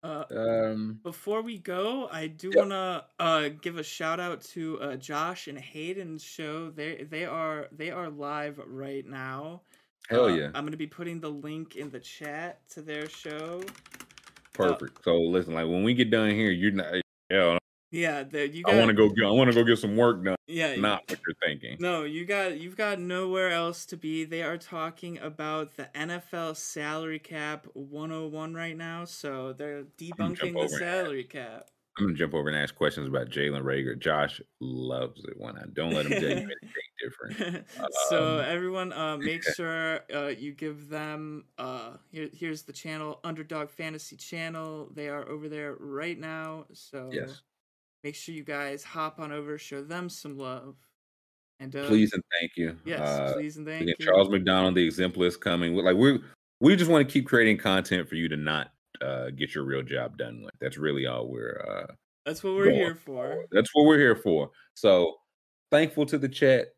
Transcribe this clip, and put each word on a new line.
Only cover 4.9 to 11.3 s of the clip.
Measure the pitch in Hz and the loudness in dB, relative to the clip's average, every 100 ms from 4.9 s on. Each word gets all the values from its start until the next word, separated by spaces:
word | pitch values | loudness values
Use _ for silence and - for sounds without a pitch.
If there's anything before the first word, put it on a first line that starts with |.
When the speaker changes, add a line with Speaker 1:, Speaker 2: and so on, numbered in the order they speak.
| 131 | -8
Speaker 1:
Josh | 131 147 165 185 - | -6 -2 -2 -4 -12
and | 139 | -14
Hayden's | 135 156 165 190 175 156 | -14 -12 -8 -8 -8 -12
show. | - - 156 156 165 | -14 -10 -8 -8 -10
They, | 151 151 165 | -10 -10 -8
they | 147 156 | -10 -8
are, | 170 160 160 156 143 | -6 -4 -4 -6 -10
they | 147 160 | -10 -8
are | 180 170 | -8 -10
live | 147 143 147 147 143 - | -8 -6 -6 -6 -10 -14
right | 131 139 139 - | -10 -8 -10 -10
now. | 135 131 131 156 175 _ _ _ _ - | -10 -8 -8 -10 -14 _ _ _ _ 0
Speaker 2:
Hell | 117 120 | 4 6
Speaker 1:
Uh, | 85 | 4
Speaker 2:
yeah. | 73 | 0
Speaker 1:
I'm | 107 | -4
gonna | 151 156 | -6 -8
be | 151 | -10
putting | 156 170 165 | -10 -10 -8
the | 160 | -8